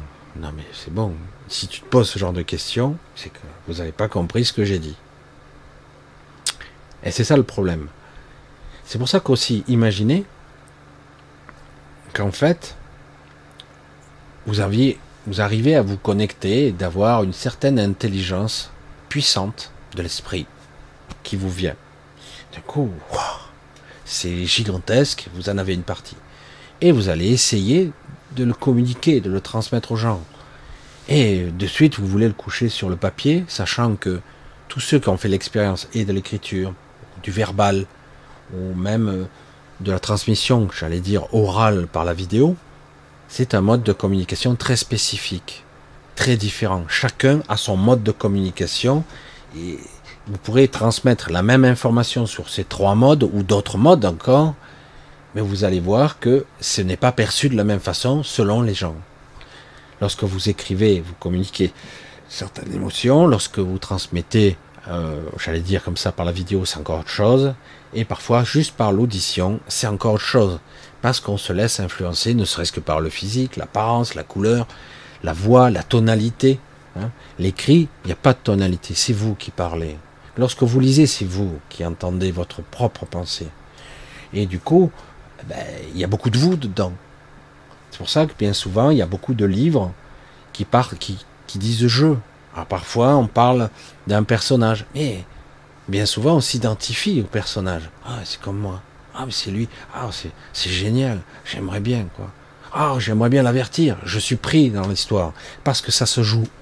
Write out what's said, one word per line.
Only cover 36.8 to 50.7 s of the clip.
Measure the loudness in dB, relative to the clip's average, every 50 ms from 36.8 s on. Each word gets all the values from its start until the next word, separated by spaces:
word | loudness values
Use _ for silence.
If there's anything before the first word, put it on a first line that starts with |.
| -16 -20 -20 -20 -20 -20 -20 -14 -10
du | -6
verbal, | -4 -2 -2 0 2 2 2 4 2 2 -2 -4 -10 -20 -20 -20 -20 -20 -20 -20 -20 -20 -18 -14 -10
ou | -8 -8 -6 -4
même, | -4 -2 -2 0 0 0 0
euh, | -2 -4 -6 -8 -12 -18 -20 -20 -20 -20 -20 -20 -18 -8
de | -4 -2
la | -2 -2
transmission, | -2 -2 -2 0 0 0 0 0 2 2 2 2 2 0 -2 -4
j'allais | -6 -4 -4 -4
dire | -2 0 -2 -2 -2 0 0
orale | 2 2 2 4 4 4 4 4 2 0 -2
par | -2 -2 -2
la | -2 -2
vidéo, | -4 -4 0 2 4 4 4 2 0 -6 -16 -20 -20 -20 -20 -20 -20 -20 -20 -20 -20 -20 -10
c'est | -4 -4 -2 0 2
un | 2
mode | 4 4 4 4 2
de | 0
communication | 0 0 0 0 0 0 -2 -2 -4 -2 0 0 0
très | 0 0 0 0
spécifique, | 0 -2 -2 -2 -2 -2 -2 -4 -6 -6 -8 -8 -8 -10 -12 -16 -18 -20 -20 -20 -20 -20 -20 -20 -20 -20 -14 -6
très | -2 0 2 2 2
différent. | 0 -2 -2 -2 -2 0 0 -2 -2 -2
Chacun | -2 -2 0 -2 0 2 4 4 4 4 2 -2
a | -2 -2
son | -2 0 0
mode | 2 4 6 4 4 4
de | 0
communication, | -2 0 0 0 0 0 0 -2 -2 -4 -4 -4 -2 0 2 2 2 2 0 -4 -10 -18 -20 -20 -20 -20 -20 -18 -14 -12
et | -10 -10 -10 -10 -12 -16 -20 -20 -20 -20 -20 -16 -12 -10
vous | -10 -8
pourrez | -4 2 6 6 6
transmettre | 6